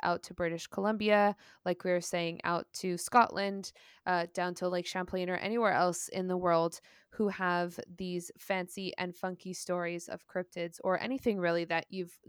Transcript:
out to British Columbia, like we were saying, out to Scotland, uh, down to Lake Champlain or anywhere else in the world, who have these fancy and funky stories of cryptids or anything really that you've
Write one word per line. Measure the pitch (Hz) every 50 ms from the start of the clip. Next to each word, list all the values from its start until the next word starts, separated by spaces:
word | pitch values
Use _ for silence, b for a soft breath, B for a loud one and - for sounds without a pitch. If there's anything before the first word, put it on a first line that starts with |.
out | - 175 175 175 -
to | - 180
British | - 180 165 170 165 - -
Columbia, | - - 196 208 220 208 214 208 208 208 202 208 202 b b b b b b
like | 185 175 180 -
we | 185
were | 180 175
saying, | 175 - - 175 170 170 170 - -
out | 170 175 170 - - -
to | - - 185 180 170
Scotland, | - - - - - - - - 196 196 196 196 185 - b b b b b b b -
uh, | 185 175 170 175 -
down | 185 175 180 175
to | - 185 180
Lake | 180 180 175 -
Champlain | - 190 180 - - 185 180 180
or | 180
anywhere | - - 202 220 240 226 202 -
else | 131 180 180 175 - - -
in | - 190 185 185
the | 180 180
world, | 180 175 170 165 165 170 - - b b b b b b
who | - - 220 202
have | 185 - 185 180 175 175 175 175 175 - - - 180 -
these | 190 180 180 175 170 - - -
fancy | - - 196 185 180 180 - 202 190 180 - -
and | 185 180 175
funky | - - 185 180 175 - 185 180
stories | - - - 180 180 175 170 175 175 - -
of | - 180 - _
cryptids | - 185 180 - - 180 170 170 170 - -
or | 190 180 -
anything | - - 262 269 - 240 208 190
really | 175 170 170 170 170
that | 165 170 165 - -
you've | 190 190 175 170 - - _